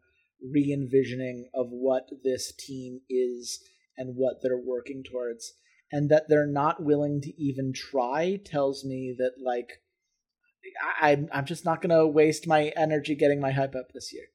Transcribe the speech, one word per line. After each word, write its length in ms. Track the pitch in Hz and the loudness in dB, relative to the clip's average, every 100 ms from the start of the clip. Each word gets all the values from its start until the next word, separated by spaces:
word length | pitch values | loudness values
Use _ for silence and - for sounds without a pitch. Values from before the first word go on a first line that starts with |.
| _ _ _ _ 131 | _ _ _ _ -2
re-envisioning 1000 | 147 143 143 131 135 120 127 127 123 123 | 0 0 0 2 2 2 -2 -6 -8 -8
of 120 | 131 123 | -6 -6
what 400 | 123 131 131 - 135 | -2 0 0 -4 -6
this 280 | 131 127 - - | -4 -2 -6 -12
team 420 | - 135 127 127 - | -14 -12 -12 -14 -4
is 520 | 127 123 120 120 - _ _ _ - | 0 0 -4 -10 -14 _ _ _ -12
and 180 | 127 123 | -10 -2
what 200 | 131 120 | -2 4
they're 140 | 127 127 | 4 2
working 440 | 127 123 120 135 | -2 -6 -6 -12
towards, 480 | 131 123 120 117 - _ _ _ - | -8 -6 -6 -6 -12 _ _ _ -6
and 160 | 147 147 | 0 4
that 140 | 151 156 | 4 6
they're 160 | 151 147 | 4 4
not 360 | 143 151 165 | 2 0 0
willing 380 | 151 147 147 143 | 2 2 2 -2
to 120 | 135 - | -6 -4
even 320 | 143 131 135 | -4 -2 -4
try 680 | 131 - 135 120 143 175 196 | -6 -4 -2 0 0 0 -2
tells 380 | 196 151 139 135 | -4 -2 0 -2
me 320 | 135 131 131 123 | -8 -8 -8 -2
that, 140 | 127 135 | -2 -2
like, 380 | 127 123 120 - _ _ _ _ _ _ _ _ - - 156 - | -4 -4 -6 -14 _ _ _ _ _ _ _ _ -18 -8 -6 2
I, 100 | 151 | 4
I'm, 160 | 143 156 | 4 0
I'm 120 | 139 139 | -6 -6
just 180 | 165 170 | -4 -2
not 160 | 160 | -2
gonna 240 | 180 165 160 | 2 4 6
waste 400 | 151 156 156 165 | 6 4 4 2
my 260 | 156 151 170 | 2 2 0
energy 380 | 156 151 147 | 0 0 -2
getting 260 | 143 147 143 | 2 2 2
my 100 | 135 | 0
hype 240 | 139 135 | 0 -2
up 180 | 127 - | -4 -12
this 180 | 131 - | -16 -14
year. 120 | - - | -16 -18